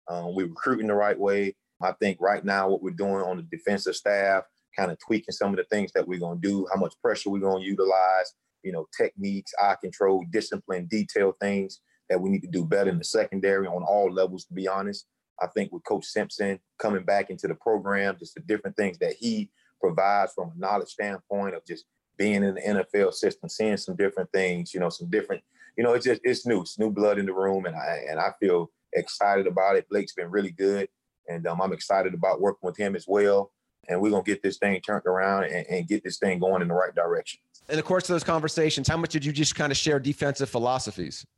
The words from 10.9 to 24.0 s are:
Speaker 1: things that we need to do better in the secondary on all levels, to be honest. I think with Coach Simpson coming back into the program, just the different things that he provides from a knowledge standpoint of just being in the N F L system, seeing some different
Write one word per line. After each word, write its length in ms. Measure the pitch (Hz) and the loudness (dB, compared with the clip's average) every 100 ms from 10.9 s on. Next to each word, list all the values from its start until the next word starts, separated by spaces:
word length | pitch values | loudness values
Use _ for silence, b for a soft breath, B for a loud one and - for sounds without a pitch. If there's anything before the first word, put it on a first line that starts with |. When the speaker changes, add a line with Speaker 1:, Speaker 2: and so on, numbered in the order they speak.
| 107 98 - 98 - | -2 0 2 2 2
Speaker 1:
things 400 | 101 98 95 - _ _ - | -2 -2 -4 -10 _ _ -2
that 100 | 92 | 0
we 80 | 95 | 2
need 140 | 175 | 0
to 60 | 180 | 0
do 180 | 95 80 | -2 0
better 240 | 101 98 | 2 2
in 80 | 85 | 0
the 60 | |
secondary 600 | - - 104 95 98 98 92 | -2 -2 -2 0 2 2 0
on 160 | 90 | -2
all 300 | 90 104 98 | 0 2 2
levels, 320 | 92 92 90 | 2 0 -2
to 80 | - | -10
be 160 | 90 95 | -6 -4
honest. 380 | 98 98 101 - _ _ - | -2 -4 -8 -14 _ _ -8
I 80 | - | -4
think 240 | - 101 | -4 -4
with 100 | 87 | -6
Coach 220 | - 101 | -4 -4
Simpson 560 | - 107 101 - 101 95 _ - | -2 -4 -4 -4 -4 -4 _ -6
coming 260 | 107 98 | -2 -2
back 260 | 92 101 95 | 0 0 0
into 180 | 90 98 | -4 -6
the 60 | 82 | -2
program, 600 | 117 107 98 101 98 90 | 0 0 0 0 0 -4
just 180 | 82 | -10
the 80 | - | -12
different 340 | 80 104 98 101 | -4 -4 -2 -2
things 220 | 101 85 | -2 0
that 160 | 107 - | -4 -2
he 320 | 117 110 101 _ _ _ | -4 -2 -4 _ _ _
provides 520 | 95 82 98 101 95 | -2 2 2 4 0
from 180 | - 87 | -2 -10
a 40 | 85 | -6
knowledge 320 | 95 104 90 | -2 -2 -4
standpoint 640 | - 104 95 - 101 98 85 | -6 -6 -6 -6 -4 -4 -6
of 80 | - | -10
just 200 | 82 - _ _ - | -14 -16 _ _ -2
being 280 | 101 101 | 0 2
in 100 | 98 | 2
the 100 | 95 | 0
N 120 | 85 101 | 0 0
F 180 | 92 | 2
L 160 | 104 95 | 4 2
system, 380 | - 101 - - | 2 0 -2 -6
seeing 280 | - 110 101 | -2 0 0
some 200 | - | -2
different 340 | 90 | 0